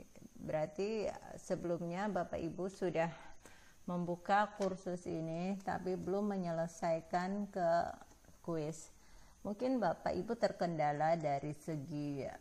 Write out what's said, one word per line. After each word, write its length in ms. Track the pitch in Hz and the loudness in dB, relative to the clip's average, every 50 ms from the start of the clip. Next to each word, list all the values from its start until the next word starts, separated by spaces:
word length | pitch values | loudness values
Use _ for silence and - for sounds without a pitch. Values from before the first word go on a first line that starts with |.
| - - - - - - - | -10 -14 -18 -18 -18 -18 -14
berarti 720 | - - 156 156 156 156 151 - - 196 214 226 214 190 - - - - - - - | -10 -4 0 0 0 0 0 0 -2 0 0 0 0 0 -2 -2 -4 -10 -12 -12 -10
sebelumnya 720 | - - 185 170 180 170 170 160 175 170 170 180 208 214 | -4 -2 -2 -2 0 0 0 0 0 -2 -2 0 0 0
Bapak 280 | 185 180 170 - - 170 165 | 2 0 0 0 -2 -2 -2
Ibu 240 | 160 165 170 180 196 | -2 -2 -2 -4 -4
sudah 400 | 190 - 196 180 151 160 165 165 156 - - - - - - - - - - - - - - | -2 0 -2 0 2 2 2 0 -2 -8 -12 -14 -14 -14 -16 -18 -20 -20 -20 -20 -20 -12 -6
membuka 680 | - 175 175 175 170 175 175 - - 196 208 214 208 - | -2 0 0 0 0 -2 -2 2 4 6 6 6 4 0
kursus 520 | - 196 185 185 180 - 185 180 180 - | 0 0 0 0 -2 -4 -4 -4 -4 -4
ini, 520 | 175 170 160 160 156 160 170 180 190 202 190 - | -4 -2 -2 -2 -2 -2 -2 0 0 -2 -2 -2
tapi 320 | 185 170 - 180 185 185 | -2 -2 0 0 -2 -2
belum 360 | 180 170 180 190 202 214 208 | 0 0 0 0 2 2 2
menyelesaikan 1160 | 202 190 180 170 165 165 165 170 - - 175 170 165 165 165 - - 175 180 185 196 208 202 | 0 0 0 0 0 0 0 -2 -2 -2 2 2 2 2 0 0 0 0 2 2 0 -2 -2
ke 220 | 202 - 190 175 165 170 170 - - - - - - - - - - - - - | -2 0 2 4 6 6 6 4 2 -4 -12 -16 -20 -20 -20 -20 -20 -20 -10 -4
kuis. 480 | 180 170 160 147 156 160 - - - - - - - - - - - - - - | -2 0 0 0 -2 -4 -6 -10 -16 -18 -20 -20 -20 -20 -20 -20 -20 -20 -10 -6
Mungkin 400 | 196 208 - 247 254 269 240 202 | -6 -2 0 2 2 4 4 4
Bapak 320 | 165 - - - - 156 | 2 2 2 0 0 0
Ibu 160 | 180 185 220 240 | 0 0 -2 0
terkendala 840 | - 214 185 190 - 185 175 170 151 147 147 147 147 151 160 170 165 | 2 2 2 2 2 0 0 4 4 4 4 4 4 4 4 4 4
dari 320 | 156 143 139 139 147 147 143 | 2 2 0 0 0 -2 -6
segi 680 | - - 175 160 147 131 165 151 147 147 143 143 139 117 - - - | -4 -4 -4 -4 -2 -2 -4 -4 -2 -2 -2 -2 -4 -4 -6 -8 -10